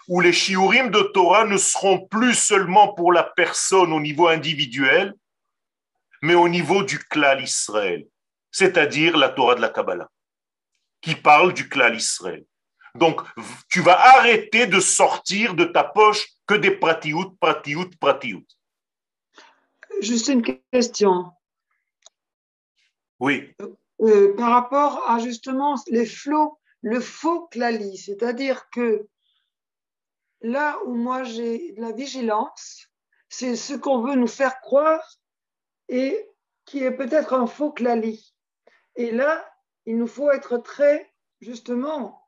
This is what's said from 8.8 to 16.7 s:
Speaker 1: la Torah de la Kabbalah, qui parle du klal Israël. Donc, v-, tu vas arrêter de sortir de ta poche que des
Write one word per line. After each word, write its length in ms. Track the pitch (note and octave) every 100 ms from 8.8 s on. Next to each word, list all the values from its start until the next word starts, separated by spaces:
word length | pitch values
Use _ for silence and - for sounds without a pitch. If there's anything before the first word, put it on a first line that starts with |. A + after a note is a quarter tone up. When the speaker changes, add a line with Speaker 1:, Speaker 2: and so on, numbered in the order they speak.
| C#3+ B2+ E3 D#3
Speaker 1:
la 120 | C3
Torah 260 | C#3+ A#2+
de 60 | A#2+
la 80 | A2+
Kabbalah, 400 | - F#2+ F2+ - _ _ _ _ _ _ _ _ _
qui 120 | D#3+
parle 380 | D3 D#3 D3 F3+
du 160 | F3 C3+
klal 260 | C#3+ A#2+
Israël. 500 | A2 - - F2+ D#2 - _ _ _ _
Donc, 260 | - E3 - - -
v-, 180 | A2 - _
tu 120 | F3+
vas 180 | C#3+ F3+ B3+ C4
arrêter 500 | A#3+ A3 - A3 A#3
de 140 | F#3
sortir 760 | - - F#3+ - - G3 A3+
de 100 | E3+
ta 200 | E3+ D#3+
poche 420 | C#3+ G#3+ G#3+ G#3 - _ -
que 80 |
des 160 | G#3 F#3+